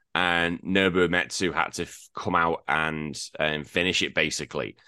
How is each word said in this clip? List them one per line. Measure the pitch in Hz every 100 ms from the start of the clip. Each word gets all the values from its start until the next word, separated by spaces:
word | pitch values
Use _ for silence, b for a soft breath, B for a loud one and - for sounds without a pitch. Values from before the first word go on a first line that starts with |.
| b
and | - 90 85 85 87
Nobuo | - 95 95 90 87
Uematsu | 87 64 - 92
had | 76 -
to | -
f-, | 82 - - -
come | - 87
out | 82 82 -
and, | 76 80 78 76 69 - -
um, | 76 76
finish | 73 92 90 85
it, | 80
basically. | 82 80 - 73 76 57 -